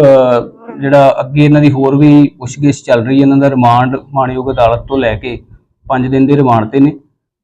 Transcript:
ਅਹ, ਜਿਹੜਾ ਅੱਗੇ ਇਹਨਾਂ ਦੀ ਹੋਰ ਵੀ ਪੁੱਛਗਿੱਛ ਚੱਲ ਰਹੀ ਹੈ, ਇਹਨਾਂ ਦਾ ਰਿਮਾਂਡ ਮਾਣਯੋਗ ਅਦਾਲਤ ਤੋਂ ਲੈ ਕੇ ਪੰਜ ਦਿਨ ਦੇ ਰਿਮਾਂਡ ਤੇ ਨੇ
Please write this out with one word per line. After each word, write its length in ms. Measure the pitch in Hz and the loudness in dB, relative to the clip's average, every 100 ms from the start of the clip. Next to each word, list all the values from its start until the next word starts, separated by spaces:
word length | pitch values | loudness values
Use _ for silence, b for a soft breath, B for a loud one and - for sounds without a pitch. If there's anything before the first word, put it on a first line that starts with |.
ਅਹ, 760 | 143 135 127 120 117 - - - | 4 4 2 0 -4 -14 -20 -10
ਜਿਹੜਾ 340 | 139 143 135 - | -2 2 2 0
ਅੱਗੇ 260 | 131 143 147 | -4 0 2
ਇਹਨਾਂ 160 | 147 | 4
ਦੀ 100 | 147 | 2
ਹੋਰ 240 | 131 135 139 | 0 -2 2
ਵੀ 360 | 147 147 143 - | 4 4 2 -2
ਪੁੱਛਗਿੱਛ 460 | 123 - 143 139 | -16 -6 -4 -4
ਚੱਲ 220 | - 123 113 | -2 -2 0
ਰਹੀ 120 | 135 | 0
ਹੈ, 40 | |
ਇਹਨਾਂ 160 | 139 139 | 2 2
ਦਾ 120 | 139 | 0
ਰਿਮਾਂਡ 480 | 135 123 120 127 135 - | 0 0 2 0 -4 -8
ਮਾਣਯੋਗ 380 | 139 127 127 131 | -6 -4 -4 -6
ਅਦਾਲਤ 360 | 127 117 117 113 | -2 0 -2 -4
ਤੋਂ 100 | 135 | -4
ਲੈ 180 | 120 101 | -4 -4
ਕੇ 260 | 127 120 - - _ _ - | -10 -12 -16 -20 _ _ -8
ਪੰਜ 180 | 131 127 | -4 -2
ਦਿਨ 180 | 135 135 | 0 0
ਦੇ 100 | 143 | 2
ਰਿਮਾਂਡ 340 | 131 117 110 | 2 0 0
ਤੇ 100 | 135 | 0
ਨੇ 200 | 143 - _ _ _ _ | 0 -2 _ _ _ _